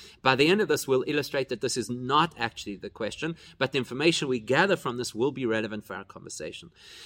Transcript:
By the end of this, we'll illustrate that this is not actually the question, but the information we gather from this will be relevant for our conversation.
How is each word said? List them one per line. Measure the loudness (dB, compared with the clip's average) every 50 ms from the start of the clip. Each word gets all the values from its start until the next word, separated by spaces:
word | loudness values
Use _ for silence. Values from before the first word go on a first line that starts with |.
| -20 -20 -8 _
By | 2 4 4
the | 6 6 6
end | 6 4
of | 4 2
this, | 0 0 2
we'll | 2 2 2 2
illustrate | 0 -2 -2 -2 -2 -2 -4 -2 -2
that | -4 -4
this | -4 -4 -2 -2
is | -4 -4
not | -6 -6 0 2 4 4 4 4 0 -4
actually | -6 -6 -6 -6 -10 -10 -10
the | -10 -10 -12
question, | -8 -6 -6 -6 -6 -4 -6 -6 -6 -8 -14 -12 -4
but | -2 -2 0
the | 0 0
information | -2 -2 -2 2 2 2 2 2 0 -2
we | -2 -2
gather | 0 0 2 4 4 4 2
from | 0 -2 -4 -4 -4
this | -6 -6 -2
will | -2 -2 -2
be | -2 -2 -2
relevant | 0 0 0 -2 -4 -6 -8 -10
for | -10 -12
our | -12 -12
conversation. | -14 -18 -18 -16 -14 -12 -10 -10 -10 -10 -12 -16 -20 _ _ -20 -20 -20 -20 -20